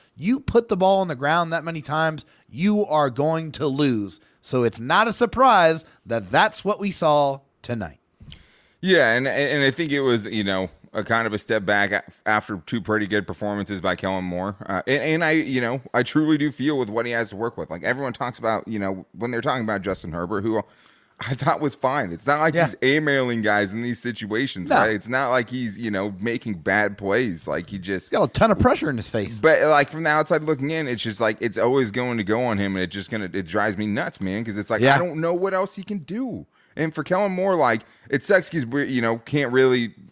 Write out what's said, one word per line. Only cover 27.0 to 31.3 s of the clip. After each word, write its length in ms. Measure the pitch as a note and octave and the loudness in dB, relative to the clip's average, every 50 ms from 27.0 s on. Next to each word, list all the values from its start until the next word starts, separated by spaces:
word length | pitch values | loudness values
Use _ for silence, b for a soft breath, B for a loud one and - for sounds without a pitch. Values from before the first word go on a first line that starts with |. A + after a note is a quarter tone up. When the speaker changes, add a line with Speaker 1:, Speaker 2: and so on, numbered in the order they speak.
| G2 F#2+ G2+ B2 C3 A2 E2+ D#2 - | -2 0 2 2 0 0 -4 -6 -6
Speaker 2:
Like, 220 | - C#2+ E2+ F2 - | -4 -4 -4 -4 -6
he 100 | G2+ F#2+ | -10 -8
just 260 | F2 G2 G2 F2 - | -6 -4 -4 -4 -4
Speaker 1:
He's 100 | - - A#3 | -2 0 0
got 100 | F3 B2 | 0 0
a 40 | - | 2
ton 180 | - G#3+ A3 | 2 4 4
of 80 | G3+ - | 4 4
pressure 300 | - - G4 - E4 D#3 | 4 4 4 2 0 -2
in 80 | C3 | -4
his 120 | A2+ - - | -4 -6 -4
face. 300 | - A2+ G2 G2+ A#2 G#2+ | -4 -4 -4 -4 -2 2
Speaker 2:
But, 220 | A2 D#3+ D3+ - C3 D3+ | 4 6 6 6 6 6
like, 200 | D3+ C#3+ C#3 - | 6 4 4 2
from 140 | D3+ D#3 E3 | -2 -4 0
the 60 | D3+ | 2
outside 340 | D3+ D#3 D3+ - F3 D#3 D3+ | 2 2 2 2 0 0 0
looking 280 | D#3 D#3 B2+ C3+ D3+ | 0 -2 -2 -2 -4
in, 160 | D#3+ D#3+ D#3 C3 | -4 -4 -4 -4
it's 120 | A#2+ G2+ | -4 -4
just, 200 | - A#2 G#2 G2+ | -4 -6 -2 0
like, 160 | A#2 A2 | 0 0